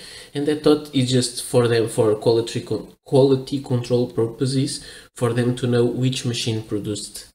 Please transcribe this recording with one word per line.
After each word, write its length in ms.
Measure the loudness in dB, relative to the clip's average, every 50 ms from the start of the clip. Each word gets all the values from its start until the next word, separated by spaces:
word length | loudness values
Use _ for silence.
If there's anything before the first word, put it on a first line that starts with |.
| -18 -20 -20 -20 -20 -10 -6
And 100 | -4 -2
that 180 | 0 -2 2 4
dot 280 | 4 4 4 2 -2 0
is 160 | 0 2 2
just 360 | 2 2 0 0 -4 -10 -6
for 240 | 0 2 2 4 4
them, 200 | 4 2 0 0
for 280 | 0 2 2 2 2
quality 460 | 2 2 2 2 2 0 -2 -6 -8 -6
con-, 340 | -6 -6 -6 -6 -10 -18 _ _
quality 580 | 2 4 6 6 6 4 2 0 -2 -6 -6 -4
control 480 | -2 -2 -2 0 0 0 0 0 0
purposes, 760 | 0 -2 -2 -2 -2 -4 -4 -2 0 -2 -2 -2 -4 -8 -12 -16 -20 -20 -20 -20 _
for 180 | -4 -4 -2 0
them 220 | 0 0 0 0
to 140 | -2 -2 0
know 160 | 2 2 2
which 400 | 2 0 0 -2 -2 -2 -2 -4
machine 400 | -4 -4 -4 -2 -2 -4 -4 -4
produced 680 | -6 -6 -6 -4 -6 -6 -8 -8 -12 -14 -16 -18 -20 _